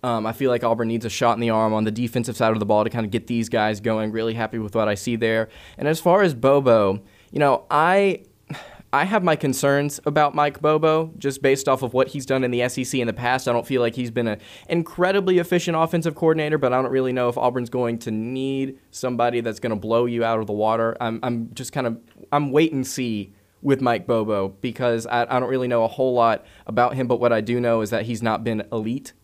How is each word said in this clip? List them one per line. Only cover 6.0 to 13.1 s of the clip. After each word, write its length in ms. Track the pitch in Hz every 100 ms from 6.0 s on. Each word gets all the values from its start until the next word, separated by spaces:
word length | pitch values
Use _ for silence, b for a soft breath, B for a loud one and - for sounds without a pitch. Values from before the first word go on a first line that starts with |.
| 175 185
as 100 | 190
Bobo, 680 | 123 131 139 131 113 101 98 - b b
you 60 | 139
know, 240 | 143 127 -
I, 540 | 147 165 196 196 175 - _ - B B B B
I 120 | 135 180
have 180 | 214
my 100 | 180
concerns 640 | 151 143 131 139 139 143 -
about 300 | 151 147 147
Mike 260 | 156 147 -
Bobo 500 | 151 156 160 156 160 -
just 240 | 139 135
based 260 | 139 131 139
off 140 | 131
of 120 | 127
what 140 | 127 135
he's 180 | 147 131
done 180 | 135
in 60 | 127
the 120 | 120
S 160 | 123 131
E 60 |
C 160 | 123 135
in 60 |
the 60 | 117